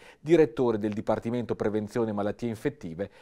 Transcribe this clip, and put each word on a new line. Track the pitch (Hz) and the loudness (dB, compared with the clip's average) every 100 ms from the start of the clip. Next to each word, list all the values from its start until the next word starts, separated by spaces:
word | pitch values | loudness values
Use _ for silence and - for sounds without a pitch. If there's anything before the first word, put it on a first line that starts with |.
| - - | -14 -12
direttore | 143 165 156 - 120 107 | 4 6 6 4 2 2
del | 107 | 0
Dipartimento | 104 110 110 117 120 110 | -2 0 -2 0 -4 -4
Prevenzione | 113 107 107 104 123 113 | -2 0 0 -2 0 0
Malattie | 104 101 104 120 | 0 -2 -4 -6
Infettive | 110 147 - 90 80 98 - | -4 -4 -6 -10 -8 -8 -10